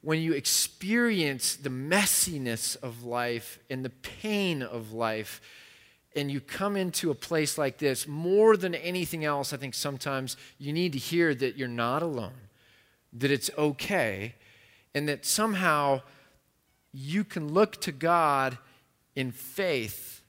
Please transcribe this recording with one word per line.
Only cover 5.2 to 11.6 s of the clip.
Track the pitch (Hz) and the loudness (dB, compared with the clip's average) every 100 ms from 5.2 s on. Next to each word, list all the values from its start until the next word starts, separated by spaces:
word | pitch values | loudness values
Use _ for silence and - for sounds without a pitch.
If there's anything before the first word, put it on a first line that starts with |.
| 107 - - - - - - _ _ - | -6 -12 -18 -20 -20 -20 -20 _ _ -6
and | 143 | -4
you | 139 | -4
come | - - 196 | -8 -4 -2
into | 202 185 - 170 | 0 -2 -2 -2
a | |
place | 139 - 165 147 - | -2 -2 0 0 0
like | 139 127 | -2 0
this, | 147 127 151 | 0 0 -4
more | 147 170 196 220 214 | -4 2 8 8 8
than | 185 | 4
anything | 170 160 180 170 165 151 | -4 -4 -2 -2 -2 0
else, | 143 135 | 0 -2
I | 139 | -6
think | 135 | -6
sometimes | - 147 139 - 135 131 - - - | -4 -4 -4 -4 -4 -4 -8 -14 -12
you | 139 | -4
need | 156 180 | 0 0
to | 139 | 0
hear | - 170 170 | -2 4 4
that | 135 135 | 4 0
you're | 139 | -2